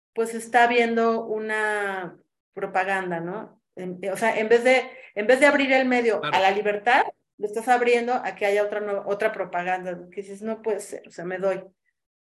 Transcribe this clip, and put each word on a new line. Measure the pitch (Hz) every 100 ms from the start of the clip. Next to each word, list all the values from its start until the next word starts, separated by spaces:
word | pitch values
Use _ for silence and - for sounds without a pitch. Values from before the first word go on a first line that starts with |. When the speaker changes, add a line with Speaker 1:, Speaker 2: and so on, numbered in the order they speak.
| _
Speaker 1:
pues | - 226 226
está | - 247
habiendo | 233 240 233 226 226 226 226
una | 214 220 214 214 208 202 196 175 - _ _ _
propaganda, | 196 196 190 190 190 180 170
¿no? | 170 208 - _ _ -
En, | 185 180 196
o | 190
sea, | 226 214
en | 220
vez | 233
de, | 247 254 240 - - 202
en | 220
vez | 254
de | 285
abrir | 285 262
el | 262 254
medio | 247 233 202
Speaker 2:
Claro. | 151 180
Speaker 1:
a |
la | 196
libertad, | 202 208 208 240 269 - - _ -
lo | 208
estás | 214 226
abriendo | 247 240 240 233
a | 247 190 190
que | 208
haya | 208
otra | 208 208
nue-, | 208 202 202
otra | 202 220
propaganda, | 208 180 175 180 180 180
¿no? | 175 175
Que | 208
dices, | 196 196
"No | 220 220
puede | 220 196
ser", | - - -
o |
sea, | - 175
me | 185
doy. | 190 185
O | - _ _ _ _ _ _